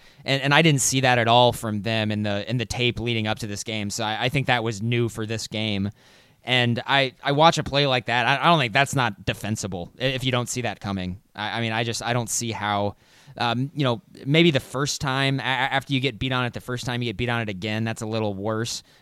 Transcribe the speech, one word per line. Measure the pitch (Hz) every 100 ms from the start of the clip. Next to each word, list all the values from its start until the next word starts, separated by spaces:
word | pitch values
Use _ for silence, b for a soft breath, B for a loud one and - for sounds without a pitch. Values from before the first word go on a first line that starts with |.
| b b
and, | - 139
and | 135
I | 143
didn't | 165 139
see | - 131
that | 127 123
at | 113
all | 120 123
from | 117 113 104
them | 101 113 107
in | 107
the, | 104 101 104
in | 120
the | 113
tape | - 120 117
leading | 117 117 107
up | 110
to | 110
this | 101 -
game. | 110 101
So | 98 110
I, | 107 123
I |
think | 139 127
that | 123
was | 113 101
new | 113 120 120
for | - 110
this | 110 -
game. | 107 110 101 98 - b b b b -
And | 123 120 117 -
I, | 135 135 -
I | 135
watch | 143 160 165
a |
play | - 135 143
like | 127 -
that. | 120 117
I, | 139
I | 147
don't | 165
think | 123
that's | 131 139 139
not | 120 101 95
defensible | 113 101 110 104 92 87 -
i-, | 131
if | 131
you | 127
don't | 123 120
see | -
that | 117 95
coming. | 104 98 92 92 _ -
I, | 104 104
I |
mean, | 113
I | 110
just, | 117 110
I | 113
don't | 123 117
see | - 117
how, | 101 104 104 101 - b b b 135
um, | 117 117 139
you | 151
know, | 135 117 - - 131
maybe | 151 175
the | 135
first | - 127 139 -
time | 147 131 135 135
a-, |
a-, | 117
after | 131 131 135 131
you | 139
get | 131 104
beat | 131
on | 127 123
it, |
the | 110
first | - 123 -
time | 120
you | 120
get | 101
beat | 120
on | 117
it | 110
again, | 98 107 107
that's | 113 110
a | 110
little | 110 110 95
worse. | 101 110 117 - - b